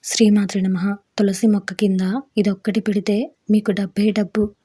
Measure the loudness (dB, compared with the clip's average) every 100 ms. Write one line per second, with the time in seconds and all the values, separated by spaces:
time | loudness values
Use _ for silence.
0 | -6 2 4 4 2 -2 -2 -2 -2 -6
1 | _ -2 -2 2 2 2 -2 -2 -2 0
2 | -2 -4 -4 -2 0 -2 -4 -4 -2 -4
3 | -2 -2 -4 _ 0 0 2 -2 -4 0
4 | 0 0 -2 -2 -2 _